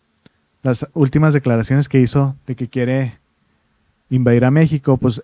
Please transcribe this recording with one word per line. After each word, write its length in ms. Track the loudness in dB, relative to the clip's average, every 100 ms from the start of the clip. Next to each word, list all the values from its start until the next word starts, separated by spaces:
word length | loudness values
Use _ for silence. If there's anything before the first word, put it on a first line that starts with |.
| _ _ _ _ _ _
las 260 | -4 -4 -6
últimas 400 | -2 0 2 2
declaraciones 560 | 2 0 -2 0 -2 0
que 100 | 0
hizo 360 | 0 0 -2 -4 -12
de 100 | -10
que 140 | -8
quiere 480 | -4 -2 -2 -4 -10 _ _ _ _ _ _ _ _ _
invadir 340 | 0 2 2 2
a 60 |
México, 460 | 2 2 0 0 0
pues 220 | 0 -2